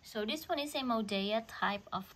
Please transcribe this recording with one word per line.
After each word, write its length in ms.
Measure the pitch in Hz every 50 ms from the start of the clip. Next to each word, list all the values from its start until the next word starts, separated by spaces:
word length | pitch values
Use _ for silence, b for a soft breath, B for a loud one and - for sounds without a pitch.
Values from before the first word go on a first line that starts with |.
So 220 | - - - 220 208
this 240 | 214 294 311 - -
one 120 | 349 294
is 140 | 285 294 -
a 40 | 285
Modea 640 | 262 254 233 226 220 196 208 196 196 202 214 226 220
type 400 | - - - 190 190 202 202 196 -
of 220 | - 185 190 - -